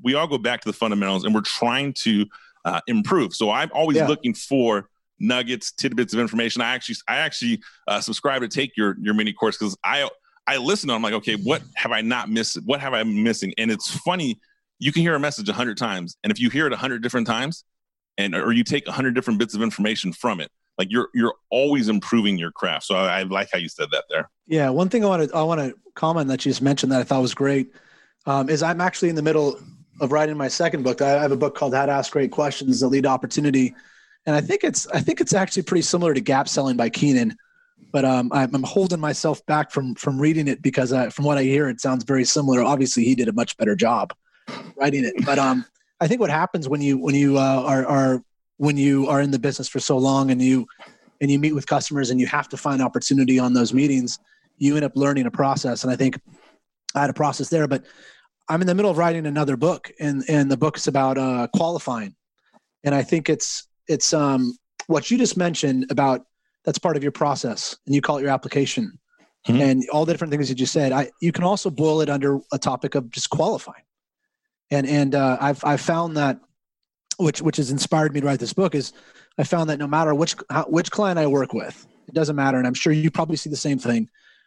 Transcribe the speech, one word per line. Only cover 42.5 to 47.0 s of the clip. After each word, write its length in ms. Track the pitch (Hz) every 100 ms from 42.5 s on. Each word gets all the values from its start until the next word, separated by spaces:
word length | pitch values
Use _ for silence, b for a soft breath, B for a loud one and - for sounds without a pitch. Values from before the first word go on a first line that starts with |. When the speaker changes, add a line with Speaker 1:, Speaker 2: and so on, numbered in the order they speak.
| 123
Speaker 2:
Obviously, 420 | 113 139 131 -
he 100 | 117
did 140 | 123 113
a 40 |
much 240 | 107 117 -
better 200 | 107 101
job 360 | 117 117 175 - B B B B B -
writing 280 | 143 143
it, 100 | 120 -
but, 140 | 143 139
um, 260 | 131 127 120 _ _ -
I 80 | 160
think 120 | 240
what 80 | 190
happens 400 | 156 180 180 135
when 140 | 147
you, 160 | 143
when 160 | 131